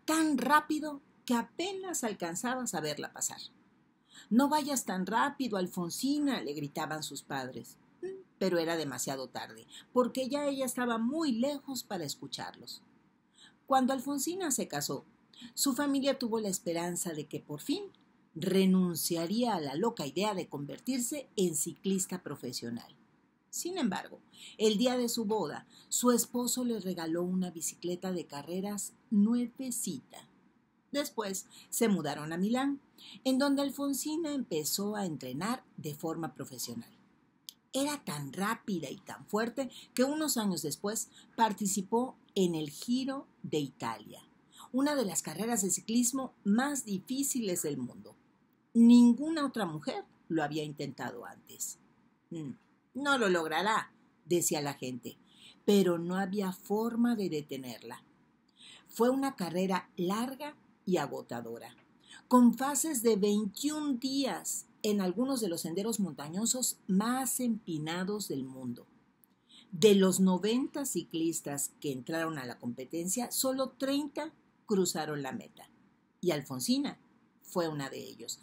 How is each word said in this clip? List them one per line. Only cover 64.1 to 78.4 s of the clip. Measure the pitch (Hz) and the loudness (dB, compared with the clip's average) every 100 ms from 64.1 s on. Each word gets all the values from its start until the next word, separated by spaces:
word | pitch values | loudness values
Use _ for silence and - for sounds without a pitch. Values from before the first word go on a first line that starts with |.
| 269 262 160 - - - _ | 0 -2 -2 -6 -8 -10 _
en | 214 208 | 0 2
algunos | 185 180 262 262 | 2 0 0 0
de | 214 | -2
los | 165 | -4
senderos | 165 170 214 220 | -4 -4 -2 -2
montañosos | 180 143 147 175 226 254 247 - - | -2 -4 -8 -4 -2 0 -2 -4 0
más | 190 220 254 254 - | 2 2 0 -2 -2
empinados | 247 214 - 160 156 175 185 208 - | -2 -2 -4 -6 -4 -2 -2 -4 -4
del | 143 | -6
mundo. | 131 131 127 120 - _ _ _ _ _ _ - - | -6 -8 -10 -10 -12 _ _ _ _ _ _ -20 -10
De | 160 214 196 | 6 8 10
los | 190 180 | 8 6
noventa | 190 180 196 240 294 302 269 | 6 6 4 2 0 -4 -4
ciclistas | 180 151 165 165 160 - 143 - - | -4 -4 -2 0 -2 -4 -6 -6 -6
que | 151 | -6
entraron | 131 127 160 160 156 | -4 -4 -2 -2 -4
a | 123 | -8
la | 113 | -8
competencia, | 123 120 131 165 175 247 240 | -8 -8 -6 -4 -2 -2 -2
solo | - 269 262 262 | -2 0 0 -2
treinta | - 269 277 294 - 311 - _ _ - | -2 0 0 -2 -6 -8 -10 _ _ 0
cruzaron | 202 180 180 147 147 | 2 2 0 -4 -4
la | 135 | -6
meta, | 131 - - - _ _ _ _ _ | -8 -12 -20 -20 _ _ _ _ _
y | 175 | -2
Alfonsina | 151 - 131 123 262 269 - _ _ _ _ | -2 -2 -4 0 0 0 -8 _ _ _ _
fue | - 190 165 | -6 -2 0
una | 151 135 | -2 -6
de | 127 | -8
ellos. | 113 113 113 - | -12 -14 -14 -14